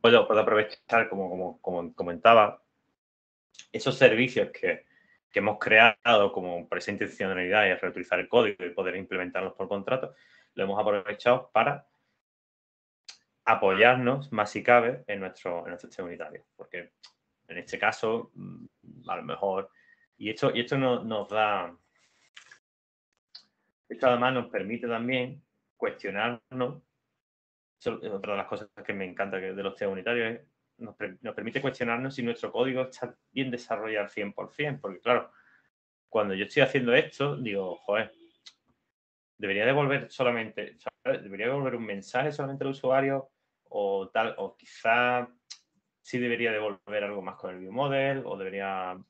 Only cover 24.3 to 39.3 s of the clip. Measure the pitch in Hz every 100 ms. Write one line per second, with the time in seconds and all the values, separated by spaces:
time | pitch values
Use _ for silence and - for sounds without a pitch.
24.3 | 131 117 104 95 120 120 117 120 131 127
25.3 | 135 _ _ _ _ 107 - 98 98 113
26.3 | 120 _ 127 127 143 _ _ _ _ _
27.3 | _ _ _ _ _ 123 113 110 98 104
28.3 | 101 101 104 107 - 101 101 95 87 98
29.3 | 95 95 95 98 - 101 95 92 120 113
30.3 | 117 _ _ _ _ 117 - 104 92 117
31.3 | - 110 135 139 - 117 120 135 135 117
32.3 | 117 107 113 131 127 127 - 120 - _
33.3 | 127 131 120 - 110 110 107 101 - 101
34.3 | 101 95 - 147 - 101 90 120 120 -
35.3 | _ _ _ _ _ _ _ _ 113 101
36.3 | 95 101 - 131 139 123 127 160 - 143
37.3 | 139 120 98 92 85 - 104 107 _ -
38.3 | _ - _ _ _ _ _ _ _ _